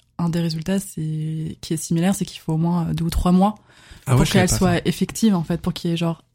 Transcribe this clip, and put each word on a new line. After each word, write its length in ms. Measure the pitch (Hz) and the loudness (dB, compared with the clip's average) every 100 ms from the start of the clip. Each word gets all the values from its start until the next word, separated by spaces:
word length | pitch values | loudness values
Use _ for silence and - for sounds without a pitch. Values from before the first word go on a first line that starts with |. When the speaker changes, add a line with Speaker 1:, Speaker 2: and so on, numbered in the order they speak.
| _ - | _ -4
Speaker 1:
un 120 | 170 | -2
des 100 | 170 | -2
résultats, 400 | 165 160 160 196 | -2 -4 -4 -4
c'est, 800 | 196 - 156 156 156 160 156 - | -4 -8 -6 -4 -6 -6 -8 -10
qui 140 | - | -6
est 40 | 160 | -6
similaire, 380 | - 165 180 196 | -2 0 2 0
c'est 80 | |
qu'il 160 | 180 - | -4 -8
faut 140 | - | -4
au 40 | 160 | -2
moins, 300 | 170 175 165 | 0 0 -2
euh, 60 | |
deux 100 | 156 | -2
ou 60 | 165 | -2
trois 240 | - 180 | 0 4
mois 220 | 180 196 214 _ _ - - - | 4 4 0 _ _ -20 -16 0
Speaker 2:
Ah 60 | |
Speaker 1:
pour 100 | 123 | 2
Speaker 2:
ouais, 40 | 151 | 4
je 60 | |
savais 140 | 196 180 | 4 2
Speaker 1:
qu'elle 40 | |
Speaker 2:
pas 60 | - | 4
Speaker 1:
soit 160 | 180 175 | 2 2
Speaker 2:
ça. 60 | - | 0
Speaker 1:
effective, 500 | - 185 - 226 185 | -2 -4 2 2 2
en 80 | |
fait, 160 | 156 170 | 0 -2
pour 140 | 185 | -4
qu'il 180 | - 175 | -4 -2
y 20 | |
ait, 40 | 170 | -2
genre, 240 | 170 165 _ | -2 -4 _